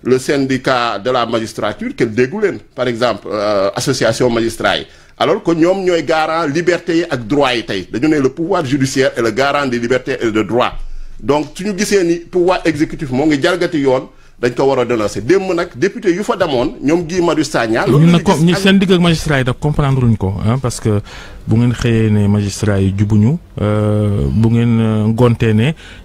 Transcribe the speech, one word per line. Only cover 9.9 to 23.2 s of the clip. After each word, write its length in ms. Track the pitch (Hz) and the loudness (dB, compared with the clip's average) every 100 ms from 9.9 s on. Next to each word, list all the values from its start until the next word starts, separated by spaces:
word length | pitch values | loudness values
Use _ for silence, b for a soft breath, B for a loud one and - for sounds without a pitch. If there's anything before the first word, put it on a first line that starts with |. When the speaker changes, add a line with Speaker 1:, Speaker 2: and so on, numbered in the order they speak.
| 127 - 135 | -2 -2 -2
Speaker 1:
et 100 | 117 | 0
des 140 | 107 | 0
droits. 300 | 107 117 110 - b b b b | 0 0 0 -2 b b b b
Donc, 260 | 113 143 143 | -2 -2 -2
suñu 220 | - 185 185 | -6 -6 -4
gisee 280 | 202 202 | 0 2
ni 120 | 175 170 | 2 -2
pouvoir 440 | - 185 175 180 | -2 0 0 2
exécutif 460 | 170 147 156 - 147 | 0 -2 -4 -4 -4
moo 140 | 127 156 | 0 2
ngi 140 | 147 | 2
jalgati 360 | 170 180 175 165 | 0 0 -2 0
yoon, 300 | 135 131 - b b b | 0 0 -2 b b b
dañ 140 | 123 | -4
ko 100 | 127 | 0
war 160 | 135 131 | 2 2
a 40 | |
dénoncer. 380 | 117 120 104 104 | 0 0 -2 -4
Démb 280 | 110 190 190 | 0 0 2
nag, 140 | 170 175 | -4 -4
député 360 | 120 170 226 208 | -2 -2 0 -2
yu 100 | 170 | -2
fa 140 | 208 226 | -2 -2
demoon, 380 | 170 131 131 - | 0 0 -2 -2
ñoom 240 | 135 170 165 | 0 0 0
Guy 160 | 180 | -2
Marius 260 | 170 151 147 | 0 0 0
Sagna, 380 | 147 117 117 190 | -2 0 0 2
loolu 180 | 143 | 4
Speaker 2:
Ñun 80 | 165 | 6
Speaker 1:
la 60 | 175 | 4
Speaker 2:
nag, 80 | 165 | 2
Speaker 1:
gis 160 | 160 | 2
Speaker 2:
ñi 80 | 165 | 2
Speaker 1:
ak 60 | 185 | 4
Speaker 2:
seen 200 | 196 196 | 4 4
digg 140 | 190 | 4
ak 80 | 180 | 4
magistrat 380 | 175 160 151 139 | 4 0 0 0
yi 60 | |
nag 100 | 127 120 | 0 -2
comprendre 440 | 151 147 143 131 | -2 0 0 2
luñ 120 | 123 107 | 2 2
ko, 160 | 95 95 | 0 -2
hein, 140 | 107 127 | 0 0
parce 180 | 127 - | -2 -4
que 220 | 113 104 - B B B - | -2 -2 -4 B B B 0
bu 100 | 113 | 2
ngeen 160 | 120 | 2
xëyee 380 | 117 123 113 110 | 0 0 2 2
ne 180 | 104 101 | 2 2
magistrat 500 | 104 101 - 101 98 | 2 0 -2 0 2
yi 100 | 95 98 | 0 0
jubuñu, 400 | 104 107 | 2 4